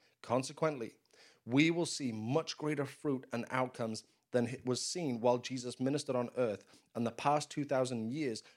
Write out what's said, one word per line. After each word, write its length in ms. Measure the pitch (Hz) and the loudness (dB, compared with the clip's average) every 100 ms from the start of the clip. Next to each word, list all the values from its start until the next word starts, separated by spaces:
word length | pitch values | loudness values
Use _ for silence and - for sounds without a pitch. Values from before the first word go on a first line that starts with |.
| _ _ | _ _
Consequently, 720 | - 123 135 147 160 139 110 - _ - - _ 117 | -2 0 0 -2 -2 -2 -8 -12 _ -20 -20 _ 2
we 240 | 131 160 | 6 6
will 160 | 170 160 | 4 0
see 260 | - 131 | -2 -4
much 460 | 110 110 151 156 - | -2 0 0 0 -4
greater 280 | 151 147 135 | -2 -2 -2
fruit 400 | - 151 131 - | -4 -2 -2 -4
and 140 | 120 110 | -6 -2
outcomes 520 | 127 127 - 113 110 - _ _ | 0 0 -2 -4 -6 -10 _ _
than 260 | 123 120 120 120 | 2 2 0 -2
was 180 | 123 | -2
seen 360 | - 180 151 117 | -2 -2 -2 2
while 180 | 123 123 | 4 4
Jesus 420 | - 127 123 - | 0 -6 -6 -2
ministered 360 | 131 143 - 123 | 0 0 0 -2
on 160 | 120 - | 0 0
earth, 260 | 117 95 - - _ 117 | 0 -2 -8 -20 _ -4
and 100 | 117 | -4
the 60 | |
past 400 | - 143 147 - | 0 2 2 0
two 140 | 151 139 | -6 0
thousand 460 | 131 127 120 110 | 2 2 0 -4
years 300 | 151 135 110 - | -2 -2 -4 -8